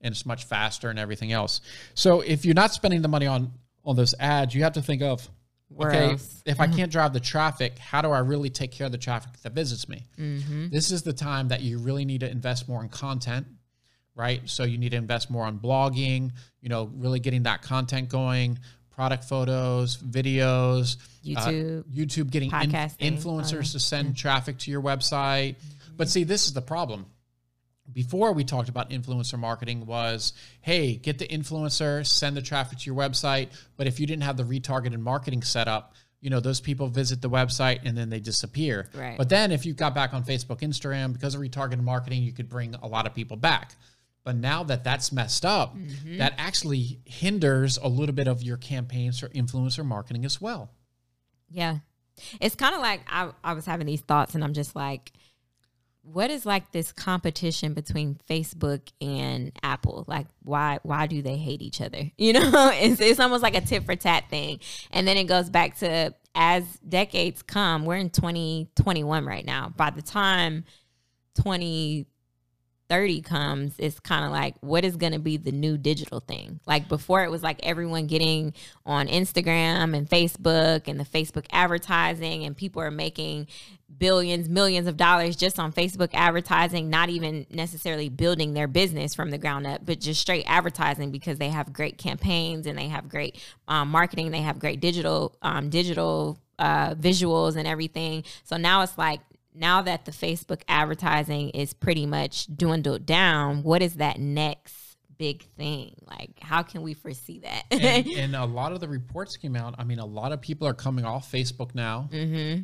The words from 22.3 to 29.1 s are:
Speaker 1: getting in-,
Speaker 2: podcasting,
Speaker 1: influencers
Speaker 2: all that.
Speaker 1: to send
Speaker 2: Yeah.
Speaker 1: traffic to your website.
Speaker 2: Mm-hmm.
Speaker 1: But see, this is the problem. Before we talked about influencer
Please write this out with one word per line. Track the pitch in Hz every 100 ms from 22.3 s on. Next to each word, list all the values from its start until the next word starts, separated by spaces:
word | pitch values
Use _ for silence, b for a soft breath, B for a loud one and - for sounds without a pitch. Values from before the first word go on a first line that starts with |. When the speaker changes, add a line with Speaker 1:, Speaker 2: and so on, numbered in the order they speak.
Speaker 1:
getting | 147 135
in-, | 156 143
Speaker 2:
podcasting, | 151 151 - 151 156
Speaker 1:
influencers | 170 160 -
Speaker 2:
all | 156
that. |
Speaker 1:
to | 135 131
send | - 147 139
Speaker 2:
Yeah. |
Speaker 1:
traffic | 123 143 135 127 127
to | 143
your | 143
website. | 139 135 - 143 139 139 135
Speaker 2:
Mm-hmm. | 135 - - - -
Speaker 1:
But | 156
see, | 185
this | 165 202
is | -
the | 135
problem. | 123 165 143 104 95 _ _ _ _ _ _ _ -
Before | 123 123 185 220
we | 156
talked | 127 127 123
about | 120 110
influencer | 127 123